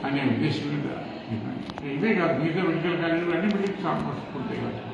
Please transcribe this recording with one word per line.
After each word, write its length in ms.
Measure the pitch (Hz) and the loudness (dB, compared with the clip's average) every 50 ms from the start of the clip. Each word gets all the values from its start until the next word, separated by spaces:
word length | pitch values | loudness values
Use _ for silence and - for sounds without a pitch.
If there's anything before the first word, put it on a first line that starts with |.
| 156 | -2
అనే 140 | 143 139 139 127 127 110 | 0 0 2 2 2 2
ఉద్దేశం 340 | 113 151 151 - - 143 147 147 | 4 2 2 0 0 -2 -2 -2
మీద 140 | 147 135 - - - - - - - - - 113 104 - - - - - - - - 147 143 139 | -2 -2 -2 -4 -6 -8 -10 -10 -10 -6 -6 -4 -4 -4 -4 -6 -6 -6 -6 -8 -6 -6 -4 -2
ఇవే 160 | 151 185 226 208 180 | 2 4 4 4 4
కాదు, 120 | 165 156 143 131 | 4 4 4 4
మిగతా 240 | 151 165 156 185 180 165 | 2 2 2 2 2 2
మెడికల్ 280 | 156 156 156 175 165 160 | 2 2 2 0 0 2
కాలేజీలు 300 | 165 165 165 165 175 175 170 | 2 2 2 2 2 2 2
అన్ని 140 | 165 196 208 196 | 2 2 2 2
మెడికల్ 280 | 196 196 190 175 - | 2 0 0 -2 -2
షాప్ 240 | 170 160 147 - - 151 147 - - - | 0 0 0 0 0 -2 -4 -4 -6 -8
పూర్తయ్యాయి 480 | - 131 123 - - - 120 - - - - - | -6 -6 -4 -4 -4 -2 -4 -4 -4 -6 -8 -10